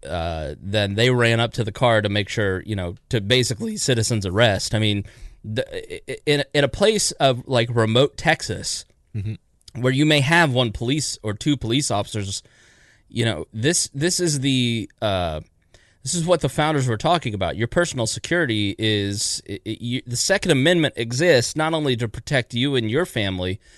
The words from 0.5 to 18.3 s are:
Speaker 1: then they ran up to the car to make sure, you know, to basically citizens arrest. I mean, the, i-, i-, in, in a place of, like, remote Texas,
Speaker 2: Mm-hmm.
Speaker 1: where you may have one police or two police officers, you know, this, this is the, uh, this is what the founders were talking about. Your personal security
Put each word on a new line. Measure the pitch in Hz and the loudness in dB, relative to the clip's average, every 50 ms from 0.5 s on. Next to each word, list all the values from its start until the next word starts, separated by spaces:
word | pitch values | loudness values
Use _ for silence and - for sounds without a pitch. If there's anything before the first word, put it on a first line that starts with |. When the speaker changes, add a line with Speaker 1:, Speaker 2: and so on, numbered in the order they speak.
| 73 - | -10 -10
Speaker 1:
then | 69 98 101 107 104 98 101 | -8 -4 -2 0 0 0 2
they | 107 120 127 | 2 4 4
ran | 127 123 117 117 113 113 | 4 4 4 4 4 2
up | 117 113 - | 2 0 -2
to | - 110 | -4 -4
the | 104 | -4
car | 95 - 135 120 113 107 | -2 0 2 4 4 4
to | 104 101 | 2 2
make | 101 104 101 - | 0 -2 -2 -2
sure, | - - 104 98 92 92 - | -2 -2 0 0 0 -2 -4
you | - 107 | -6 -4
know, | 98 90 87 98 - _ - | -4 -4 -6 -8 -10 _ -4
to | - 113 | -4 -2
basically | 98 101 127 127 120 - 113 104 226 226 214 | 0 2 2 4 4 2 -2 -4 -6 -6 -4
citizens | 208 - - 127 113 104 - 120 107 95 | -2 0 0 2 2 2 2 0 0 0
arrest. | 92 87 104 123 113 98 92 - - - | 0 2 2 4 4 2 0 -2 -2 -2
I | 107 | 0
mean, | 110 107 104 101 98 - - - - - - - | 0 0 0 -2 -4 -8 -14 -16 -18 -18 -16 -14
the, | - 104 107 - - - 82 | -10 -6 -4 -4 -4 -6 -8
i-, | 90 - - 87 - - - | -12 -12 -12 -14 -12 -10 -12
i-, | 131 - - | -12 -4 -2
in, | 151 147 143 139 - - | 0 0 0 0 0 2
in | 147 139 | 2 2
a | 127 | 2
place | - - 202 214 220 202 - - | 2 2 2 4 4 2 0 -2
of, | - - 147 135 123 120 - - | 0 2 2 2 2 0 -2 0
like, | 131 120 117 120 117 | 0 2 2 2 2
remote | 120 110 110 110 123 143 139 - | 2 2 4 4 4 2 2 0
Texas, | - - 147 160 - - - 95 90 - - - - - _ _ _ _ _ - | 0 0 0 2 2 -2 -6 -8 -6 -6 -8 -8 -8 -10 _ _ _ _ _ -10
Speaker 2:
Mm-hmm. | 110 95 110 107 - _ _ _ _ _ - - 113 | -8 -6 -8 -8 -10 _ _ _ _ _ -16 -8 -2
Speaker 1:
where | 123 131 131 | 0 0 2
you | 135 151 | 4 4
may | 156 151 147 | 4 4 4
have | 131 143 170 175 170 143 | 4 4 4 4 4 4
one | 120 131 127 117 | 4 2 0 0
police | 101 - 120 120 143 156 135 - - - | -2 -2 -2 -2 -2 -2 -2 -4 -8 -6
or | - 107 | -6 -6
two | 101 - - 156 143 | -6 -2 0 0 0
police | - - 110 120 143 143 - | 0 0 0 0 0 0 0
officers, | 101 101 101 - - 107 98 98 98 - - _ _ _ _ _ _ _ _ _ _ _ _ _ | -2 -2 -2 -4 -6 -6 -6 -6 -8 -10 -12 _ _ _ _ _ _ _ _ _ _ _ _ _
you | - 113 113 | -4 -2 -2
know, | 113 95 78 78 - | 0 -2 -4 -8 -10
this, | - 110 117 147 170 - - - - | -8 -2 0 0 0 0 -2 -4 -4
this | 135 151 180 180 - | -4 -2 -2 0 0
is | 180 170 147 139 | -2 -2 -2 -2
the, | 127 139 131 127 123 120 117 113 101 - _ _ | 0 0 0 2 0 0 -2 -4 -6 -8 _ _
uh, | 113 107 98 92 87 82 78 76 76 - _ _ _ _ - _ _ _ _ _ | -2 -2 0 -2 -2 -4 -4 -8 -10 -14 _ _ _ _ -20 _ _ _ _ _
this | - 127 160 | -8 -6 -4
is | 175 160 | -2 2
what | 180 175 160 | 2 2 2
the | - 135 | 2 0
founders | - - 151 156 156 143 131 | 0 0 0 2 2 2 0
were | 127 113 101 | 0 -2 0
talking | - 151 180 165 - 123 | 0 0 0 0 0 -4
about. | 101 95 92 82 71 | -4 -2 -4 -4 -2
Your | 92 117 | -2 -4
personal | 117 - 175 170 - - 127 113 | 0 0 0 0 0 -2 -4 -4
security | 107 - - - - | -4 -4 -6 -4 -2